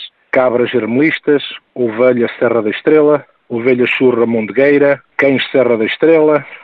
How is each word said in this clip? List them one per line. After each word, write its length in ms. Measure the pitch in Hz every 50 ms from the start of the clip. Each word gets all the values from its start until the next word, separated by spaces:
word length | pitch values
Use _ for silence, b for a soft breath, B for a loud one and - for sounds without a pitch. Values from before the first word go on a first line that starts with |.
| - - _ _ _ _
cabras 400 | - 131 127 127 113 120 120 113
germelistas, 720 | - 123 110 104 117 127 147 160 147 - _ - 147 139 - - - - _ _ _
ovelha 540 | - 123 117 107 110 123 127 127 120 117 113 - -
Serra 220 | 131 120 113 117
da 80 | 107 107
Estrela, 560 | 98 - - 147 151 156 147 147 147 143 - _ _ _ _ _
ovelha 380 | 123 117 117 127 127 123 123
churra 400 | 113 - - 135 127 123 113 117
mondegueira, 760 | 113 117 113 110 101 98 120 135 143 143 143 143 143 143 135 _ _ _
cães 260 | - 139 139 135 120 - -
Serra 280 | - 135 127 123 120 110
da 80 | 110
Estrela, 580 | 104 - - - 156 165 160 151 151 151 147 143 B B B